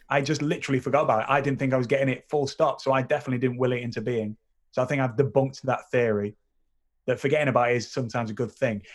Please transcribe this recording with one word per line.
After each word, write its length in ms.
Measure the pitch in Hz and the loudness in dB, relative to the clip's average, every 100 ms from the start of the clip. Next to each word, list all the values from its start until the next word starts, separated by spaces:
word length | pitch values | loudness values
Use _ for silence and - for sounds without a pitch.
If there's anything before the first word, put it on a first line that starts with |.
| - | -2
I 120 | 139 | 0
just 200 | 139 139 | 0 0
literally 380 | 143 - - 131 | -2 -2 -2 -2
forgot 220 | - 139 131 | 2 2 4
about 160 | 110 | 2
it. 40 | 110 | 2
I 100 | 139 | 2
didn't 200 | 139 135 | 2 0
think 140 | 139 | 0
I 40 | 131 | 0
was 100 | 120 | 2
getting 220 | 135 135 | 2 2
it, 160 | 127 - | -2 -2
full 160 | 147 135 | -2 -2
stop. 340 | - 156 - | 0 0 0
So 100 | 135 | 0
I 100 | 135 | 0
definitely 380 | 123 147 - 127 | 2 -2 -2 -2
didn't 180 | 127 123 | -2 0
will 140 | 127 | 0
it 100 | 123 | 0
into 200 | 120 113 | -4 -6
being. 340 | 110 120 107 107 _ _ _ | -4 -2 -4 -8 _ _ _
So 100 | - | -4
I 40 | 123 | 0
think 160 | 143 | 0
I've 140 | 131 113 | 0 2
debunked 460 | 135 139 135 - | 2 2 0 -2
that 280 | 131 120 - | -4 -4 0
theory 440 | 127 117 104 104 - _ _ _ _ _ _ - | 2 2 2 -2 -6 _ _ _ _ _ _ -4
that 140 | 123 | -2
forgetting 280 | 139 151 143 | 0 0 2
about 240 | 120 120 | 2 2
it 60 | 123 | 0
is 120 | 110 | -2
sometimes 400 | - 120 120 113 | -6 -4 -4 -4
a 40 | |
good 180 | 107 113 | -4 -6
thing. 300 | - 123 107 - | -2 -2 -2 -8